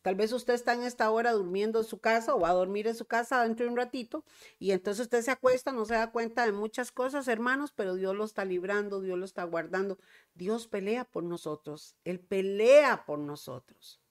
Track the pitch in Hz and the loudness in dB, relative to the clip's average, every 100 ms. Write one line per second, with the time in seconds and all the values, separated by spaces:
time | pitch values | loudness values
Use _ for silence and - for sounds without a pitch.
0 | 185 190 214 240 240 240 240 240 247 240 | -2 0 0 -2 0 0 0 -2 -2 0
1 | 220 220 240 226 180 185 214 226 220 214 | 2 2 2 0 0 -2 0 0 -2 -4
2 | 226 226 226 262 165 180 185 202 214 226 | 0 0 2 2 4 2 2 -2 -4 -4
3 | 233 233 233 262 226 226 240 240 247 262 | -2 -2 0 0 2 0 -2 -2 -4 -6
4 | 226 311 - - - _ 185 190 196 202 | -8 -10 -12 -20 -20 _ 0 0 0 -4
5 | 240 240 233 254 254 254 277 262 214 226 | 0 0 0 2 4 4 0 -4 -2 -2
6 | 226 233 233 233 233 202 214 233 247 - | -2 -2 -4 0 0 0 -4 -6 -8 -4
7 | 254 285 254 220 240 269 294 - 196 185 | -4 -2 -2 0 0 0 -4 -4 -4 -2
8 | 190 196 214 - 196 180 180 202 208 196 | -2 -2 -4 -4 -4 -4 -2 -2 -2 -4
9 | 190 180 185 - 175 165 160 185 196 185 | -4 -6 -6 -8 -6 -4 -4 -2 -2 -4
10 | _ - _ - 180 226 226 208 190 233 | _ -20 _ -10 -4 -4 -4 -6 -2 -4
11 | 247 - 170 170 156 151 - 151 - _ | -4 -6 -6 -6 -6 -8 -10 -14 -16 _
12 | - 180 - 196 190 196 226 285 285 214 | -8 -8 -4 -2 -2 2 10 10 10 2
13 | - 147 147 147 - 131 _ _ - - | -2 -6 -6 -10 -12 -14 _ _ -20 -20
14 | _ | _